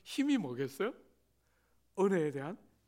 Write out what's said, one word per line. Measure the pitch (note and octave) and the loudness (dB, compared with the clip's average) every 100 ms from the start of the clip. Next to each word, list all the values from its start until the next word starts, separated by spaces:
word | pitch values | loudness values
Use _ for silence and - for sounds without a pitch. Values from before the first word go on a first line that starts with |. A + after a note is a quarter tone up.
힘이 | - - C#4 C4+ | -8 0 2 2
뭐겠어요? | C#3+ B2 C3+ - G#3 - - _ _ _ _ _ _ _ _ - | 0 -2 -4 -2 -4 -4 -18 _ _ _ _ _ _ _ _ 0
은혜에 | G3 F#3+ D3+ | 2 4 0
대한 | C#3 C#3+ A3 _ _ | -2 -8 -10 _ _